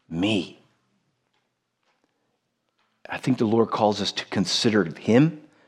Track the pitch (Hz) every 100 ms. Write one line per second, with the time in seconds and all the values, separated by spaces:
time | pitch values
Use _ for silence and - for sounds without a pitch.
0 | _ 82 101 110 - - _ _ _ _
1 | _ _ _ _ _ _ _ _ _ _
2 | _ _ _ _ _ _ _ _ _ _
3 | - - - 123 113 113 110 - 107 101
4 | 98 - - 98 90 - 120 107 85 73
5 | - 113 156 - - _